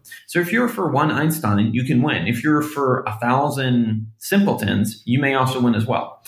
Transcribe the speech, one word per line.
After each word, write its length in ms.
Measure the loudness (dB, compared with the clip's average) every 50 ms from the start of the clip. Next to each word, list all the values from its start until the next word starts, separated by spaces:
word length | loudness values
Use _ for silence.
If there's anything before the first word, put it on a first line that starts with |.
| _ -20 -20 -20 -18
So 140 | -4 -2 -2
if 120 | -2 0
you 120 | 0 0 0
refer 260 | 0 -2 -2 -2 0
one 220 | 0 0 0 0
Einstein, 640 | 0 0 0 0 0 0 0 0 2 2 2 2 0
you 100 | 0 0
can 180 | 2 2 2
win. 240 | 2 2 0 0 -2
If 180 | -2 -2 0 0
you 80 | 0
refer 520 | 2 2 0 -2 -4 -2 0 0 0 0 -2
a 80 | -6 -6 -4
thousand 920 | -2 0 0 0 0 0 -2 -2 0 2 2 2 2 0 -2 -4 -6 -8 -14 _
simpletons, 880 | -6 0 2 2 2 2 0 0 -2 0 0 0 0 -2 -4 -8 -4
you 140 | -2 0 2
may 160 | 2 2 2
also 240 | 2 0 0 0 2
win 160 | 2 2 2
as 100 | 2 0
well. 380 | 0 -2 -2 -4 -6 -12 -18 _